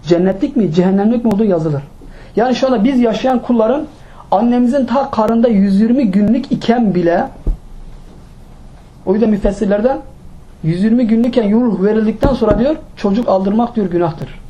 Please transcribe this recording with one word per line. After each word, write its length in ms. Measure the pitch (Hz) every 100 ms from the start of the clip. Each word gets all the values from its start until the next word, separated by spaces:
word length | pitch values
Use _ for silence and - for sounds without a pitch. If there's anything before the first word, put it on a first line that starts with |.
cennetlik 540 | 151 170 185 190 294 262
mi, 160 | 180
cehennemlik 520 | 160 180 196 208 240
mi 80 | 233
olduğu 120 | 202
yazılır. 380 | 220 170 160 139 - - - - - -
Yani 180 | 247
şu 120 | 240 262
anda 180 | 240
biz 160 | 220 262
yaşayan 420 | 240 208 254 254
kulların 420 | 247 240 220 277 302 - - - -
annemizin 560 | 190 233 247 247 285 240
ta 240 | 247 269
karında 380 | - 214 233 240
yüz 320 | 208 202 196
yirmi 300 | 226 254 226
günlük 420 | 185 208 269 -
iken 420 | 269 - 240 214
bile, 320 | 175 170 170 269 - - - - - - - - - - - - - - - - - -
o 60 |
yüzden 180 | 214 220
müfessirlerden 680 | 202 202 190 208 202 233 294 - - - - - -
yüz 220 | 156 175
yirmi 220 | 214 240 233
günlükken 540 | 226 247 254 208 220
ruh 220 | 247 180
verildikten 520 | 196 220 220 - 277
sonra 240 | 247 214 202
diyor, 180 | 262 311 - -
çocuk 320 | 202 202 240
aldırmak 480 | 190 196 214 233 226
diyor 140 | 190
günahtır. 500 | 170 170 156 139 -